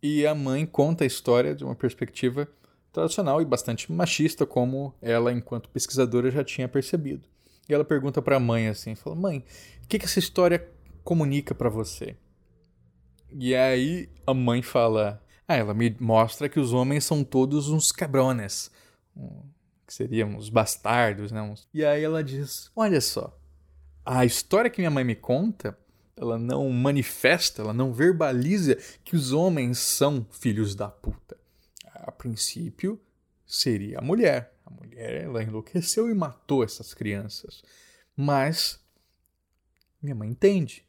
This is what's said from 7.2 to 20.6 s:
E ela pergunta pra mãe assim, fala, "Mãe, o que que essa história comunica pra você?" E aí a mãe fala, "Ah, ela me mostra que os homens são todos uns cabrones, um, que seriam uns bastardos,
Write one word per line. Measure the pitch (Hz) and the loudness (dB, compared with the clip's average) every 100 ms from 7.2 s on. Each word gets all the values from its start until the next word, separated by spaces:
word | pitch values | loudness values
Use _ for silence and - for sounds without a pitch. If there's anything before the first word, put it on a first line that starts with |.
| - _ _ _ _ | -12 _ _ _ _
E | |
ela | 147 | 0
pergunta | 147 151 139 139 | 2 0 0 -2
pra | 131 139 | 2 2
mãe | 120 117 110 | 2 2 0
assim, | 104 - | -4 -10
fala, | 110 - | -12 -10
"Mãe, | 160 190 143 - - - - | -4 -4 -4 -10 -20 -20 -20
o | - | -4
que | 214 | -4
que | 180 | 0
essa | - | -2
história | 170 - 180 170 - - - - | 0 2 4 2 -2 -20 -20 -16
comunica | - 170 147 139 139 | 0 2 2 0 -2
pra | - 120 | -2 -2
você?" | 107 107 - - - _ _ _ _ _ _ _ _ _ _ - | -2 -6 -8 -12 -12 _ _ _ _ _ _ _ _ _ _ -20
E | 143 123 | -6 0
aí | 127 131 127 135 175 - - - | 4 4 4 0 -2 -8 -8 -2
a | |
mãe | 131 123 120 | 2 2 2
fala, | 123 131 117 110 104 107 _ _ - | 0 2 4 4 0 -4 _ _ -2
"Ah, | 151 | 0
ela | 104 | 2
me | 104 117 107 | 2 0 0
mostra | 113 110 113 - 147 | 4 4 4 0 -2
que | 160 | 0
os | 131 | 2
homens | 127 127 147 | 2 2 0
são | - 151 | 0 0
todos | 139 131 131 147 143 | 2 2 2 2 0
uns | 156 - | 2 2
cabrones, | - 160 135 131 123 101 - - _ _ _ _ | 0 0 2 2 2 -4 -8 -10 _ _ _ _
um, | - 127 - 139 _ _ _ _ | -18 -16 -16 -20 _ _ _ _
que | |
seriam | - 117 113 107 | -8 -4 -2 -2
uns | 104 104 | -4 0
bastardos, | 113 | 2